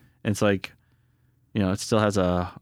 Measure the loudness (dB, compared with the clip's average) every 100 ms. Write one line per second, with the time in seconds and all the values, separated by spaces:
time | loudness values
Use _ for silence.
0 | -8 _ -6 0 2 0 -4 -18 _ _
1 | _ _ _ _ _ -4 -2 -2 0 2
2 | 2 2 0 0 -4 -8